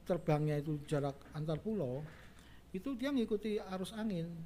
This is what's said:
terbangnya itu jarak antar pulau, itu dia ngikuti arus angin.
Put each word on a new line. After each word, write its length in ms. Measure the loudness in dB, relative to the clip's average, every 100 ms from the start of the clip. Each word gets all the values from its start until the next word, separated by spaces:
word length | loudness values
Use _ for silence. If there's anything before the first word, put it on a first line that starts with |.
terbangnya 560 | 0 0 6 4 6 2
itu 240 | 0 -2
jarak 300 | 0 2 2 -2 -8
antar 260 | -6 -2 0
pulau, 440 | 0 0 0 -2 -6 -12 -16 -18 -18 -18 -8
itu 240 | -6 -4
dia 160 | -2 2
ngikuti 520 | 2 2 2 2 0 -2
arus 220 | -4 -4
angin. 360 | -2 0 0 -2 -6